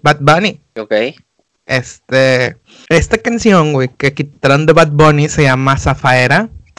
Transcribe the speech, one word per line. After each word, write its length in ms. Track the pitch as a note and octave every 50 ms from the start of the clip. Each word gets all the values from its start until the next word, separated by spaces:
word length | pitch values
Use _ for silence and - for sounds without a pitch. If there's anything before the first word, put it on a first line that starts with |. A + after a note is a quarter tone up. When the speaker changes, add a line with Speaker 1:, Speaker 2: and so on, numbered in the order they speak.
| -
Speaker 1:
Bad 160 | D3 D3+ C#3
Bunny. 400 | C#3 D3 D#3 F3 G#3 G3 - - _ _ - A2+
Speaker 2:
Ok. 140 | G#2+ - A2 G#2+ A2+ C3+ D#3+ _ _ _ _ _ _ _ _ _ _
Speaker 1:
Este, 880 | - C3 B2+ B2 - - _ _ - B2+ C3 C3 C3 C3 B2 B2+ A#2+ - _ _ _ _ - - -
esta 300 | E3 E3 D3 - A3+ A3
canción, 540 | - B3 A#3 A3+ - A3+ G3 F3 D#3 D3+ D3
güey, 160 | C3+ B2+ B2+ _
que 180 | - - C#3 C#3+
quitaron 520 | - D3 D3 - - - C3+ C#3 C#3+ D#3+
de 60 | D#3 D#3
Bad 200 | E3 E3 D#3 D3
Bunny 360 | D3 D#3 D#3 D3 D3 D3 D3+
se 140 | - - D3
llama 340 | C3+ C3 C3 C3+ C3+ C3+ C#3
Zafaera. 680 | - D3+ C3 - - C3+ B2+ B2+ B2+ B2 C#3 F3+ A3 A3+ - - - _ _